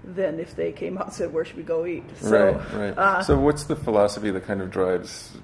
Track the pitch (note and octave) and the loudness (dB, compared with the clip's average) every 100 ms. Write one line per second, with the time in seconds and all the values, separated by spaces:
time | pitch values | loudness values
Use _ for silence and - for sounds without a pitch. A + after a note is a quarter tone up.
0 | F#3 F3+ F#3 D#3+ F3 - E3+ - - F#3 | -10 -2 -2 -2 -8 -4 -6 -4 -8 -6
1 | - - E3+ D#3 E3 - E3 E3 F3 E3 | -8 -6 -4 -4 -6 -10 -4 -4 -4 -6
2 | - - G#2 G#2+ G3 - - G#2 G2+ F#2+ | -10 -6 2 6 6 2 -4 -4 -4 2
3 | G3 F#3 F#3+ C#3 C#3+ D3 - D#3+ - G#2+ | 2 2 2 4 4 2 -4 -4 2 4
4 | G2+ G#2 G#2+ F#2+ - G2 F#2 F#2+ F#2 F2+ | 4 2 -2 -2 -2 -4 -2 0 2 2
5 | F#2 - - - | -2 -14 -16 -18